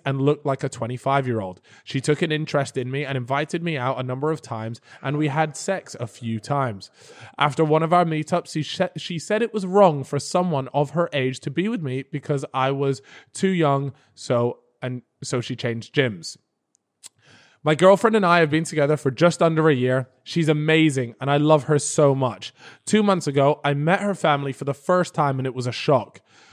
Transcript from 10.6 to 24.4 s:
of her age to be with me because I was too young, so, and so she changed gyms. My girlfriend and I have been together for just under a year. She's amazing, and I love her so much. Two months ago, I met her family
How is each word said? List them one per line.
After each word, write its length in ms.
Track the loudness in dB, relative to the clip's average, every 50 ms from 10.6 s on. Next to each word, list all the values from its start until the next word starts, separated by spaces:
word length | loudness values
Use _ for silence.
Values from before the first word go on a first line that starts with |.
| -4 -2 0
of 180 | -2 -2 0
her 180 | 0 -2 -2 0 0
age 260 | -2 -2 -2 -4 -6
to 80 | -8 -8
be 180 | -4 -2 -2
with 140 | -2 -2 -4
me 220 | -4 -4 -6 -6 -8
because 420 | -8 -10 -8 -4 -4 -4 -4 -4 -4 -2
I 180 | -2 0 0
was 300 | 0 0 0 -2 -2 -4 -8 -20 -20 -20 -20 _ -8
too 160 | -2 0 0
young, 440 | 2 2 2 2 2 2 -2 -4 -8 _ _ _ _
so, 460 | -12 -4 0 0 2 2 0 -2 _ _ _ _ -12 -10
and 180 | -8 -8 -10 -12 _ _ -16 -10
so 180 | -6 -4 -4
she 140 | -4 -6 -8
changed 400 | -6 -4 -6 -4 -6 -8 -4 0
gyms. 420 | 0 0 0 0 -6 -12 -16 -18 _ _ _ _ _ _ _ _ _ _ _ _ _ -20 -20 _ _ _ _ -20 -20 _ _ _ _ 0
My 120 | 0 2
girlfriend 400 | 6 8 8 8 8 6 2 4
and 100 | 4 4
I 140 | 4 4 4
have 100 | 4 4
been 140 | 2 0 -2
together 340 | -2 0 0 2 2 2
for 140 | 0 0 -2
just 280 | 0 4 2 2 4 4
under 300 | 2 2 4 4 4 4
a 60 | 4
year. 340 | 2 2 0 0 0 -2 -4 _ _ -12
She's 260 | -6 -2 0 2 2
amazing, 640 | 2 0 2 2 4 4 4 4 2 0 -4 -6 -6 -6
and 80 | -2 0
I 80 | 2
love 280 | 2 4 4 4 4 4
her 120 | 2 0
so 380 | 0 0 -2 0 2 4 4 4
much. 400 | 2 0 -2 -4 -6 -14 -18 -18 _ -20 -20 -20 _ -6
Two 160 | 0 2 2 4
months 240 | 4 2 0 0
ago, 340 | -2 2 2 4 4 2 2 0
I 120 | -2 0
met 260 | 0 0 0 0 0
her 140 | 0 -2 -4
family 360 | 0 0 0 0 0